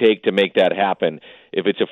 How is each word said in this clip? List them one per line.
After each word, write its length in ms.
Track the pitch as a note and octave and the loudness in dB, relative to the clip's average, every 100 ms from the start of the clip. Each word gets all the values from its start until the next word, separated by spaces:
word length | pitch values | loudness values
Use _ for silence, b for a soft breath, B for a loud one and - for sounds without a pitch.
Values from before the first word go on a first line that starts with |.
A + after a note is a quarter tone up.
take 240 | A2+ G#2+ | 0 2
to 80 | - | 0
make 220 | G2 G2 | 0 0
that 180 | A2 F#2 | 2 0
happen. 460 | E2+ G2 F#2 F2 D2+ B B B | 2 -2 -2 -4 -4 B B B
If 140 | E2+ F#2 | -4 -2
it's 140 | G2 | -2
a 60 | G#2+ | 0